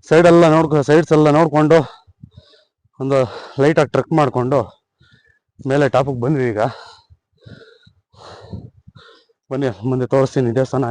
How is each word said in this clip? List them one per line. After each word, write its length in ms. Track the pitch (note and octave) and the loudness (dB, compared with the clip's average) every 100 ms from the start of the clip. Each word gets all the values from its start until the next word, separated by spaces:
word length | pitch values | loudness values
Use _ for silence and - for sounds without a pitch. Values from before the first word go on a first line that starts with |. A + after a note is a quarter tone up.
| - | 2
ಸೈಡ್ 180 | D#3+ F3 | 4 6
ಎಲ್ಲ 220 | E3+ E3+ | 6 4
ನೋಡ್ಕೊ-, 360 | D#3 D#3+ D3+ C#3 | 2 0 -2 2
ಸೈಡ್ಸ್ 260 | D3+ D#3+ | 0 2
ಎಲ್ಲ 180 | D#3 D3+ | 2 2
ನೋಡ್ಕೊಂಡು 460 | D3 E3 D3 D#3 D#3+ C#3 - _ _ - - _ _ _ _ _ _ | 2 2 0 2 2 2 -12 _ _ -20 -20 _ _ _ _ _ _
ಒಂದು 160 | C3+ C#3 B2+ - - - | -4 -2 -2 -6 -16 -2
ಲೈಟ್ 180 | C#3 D#3+ | 0 2
ಆಗಿ 100 | C3+ | 0
ಟ್ರೆಕ್ 240 | C3+ - | -2 -2
ಮಾಡ್ಕೊಂಡು 720 | D#3+ C#3 B2+ B2 C#3 F#2+ _ _ _ _ _ _ _ _ _ C3+ | -2 -2 -2 -2 -2 -4 _ _ _ _ _ _ _ _ _ -4
ಮೇಲೆ 220 | C#3 C#3 | -2 0
ಟಾಪಿಗೆ 320 | B2+ C#3 B2+ | 0 -2 -4
ಬಂದ್ವಿ. 280 | A#2+ D3+ B2 | -4 -2 -4
ಈಗ 100 | G#2 A#2+ A2 - - _ _ _ _ - - - _ _ _ _ _ - - - - - _ - - - _ _ _ _ | -4 -4 -6 -20 -20 _ _ _ _ -20 -20 -20 _ _ _ _ _ -20 -20 -18 -18 -18 _ -20 -20 -20 _ _ _ _
ಬನ್ನಿ, 380 | C3+ C3+ G#2+ A2+ | -6 -6 -6 -6
ಮುಂದೆ 180 | B2+ B2 | -6 -2
ತೋರಿಸ್ತೀನಿ 480 | C3+ B2+ - B2 A#2 | -2 0 -2 -2 -2
ದೇವಸ್ಥಾನ 300 | C3 C3+ B2 | -4 -4 -6